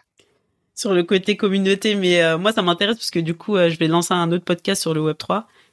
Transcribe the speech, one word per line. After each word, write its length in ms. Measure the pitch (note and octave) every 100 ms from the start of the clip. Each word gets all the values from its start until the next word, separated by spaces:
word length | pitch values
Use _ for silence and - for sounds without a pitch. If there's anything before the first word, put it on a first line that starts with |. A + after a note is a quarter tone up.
| - _ _ _ _ _ _ -
Sur 180 | G#3
le 80 | F3+
côté 360 | F3 F#3+ F#3 G#3
communauté, 580 | G3+ G3 F#3+ G3 A3 G3+
mais, 260 | F3+ F3
euh, 160 | E3 E3
moi, 140 | G3+
ça 100 | A3+
m'intéresse 360 | F3+ E3+ G3+ A3+
parce 120 | -
que 80 | F3
du 160 | E3
coup, 220 | E3 - G3+
euh, 140 | E3+
je 100 | D#3+
vais 80 | E3
lancer 260 | E3+ E3+
un 180 | F3+ E3+
autre 140 | F3 -
podcast 340 | F3 - G3
sur 140 | E3
le 80 | D#3
Web 160 | D#3 D#3
trois. 300 | - F#3+ A3+ _ _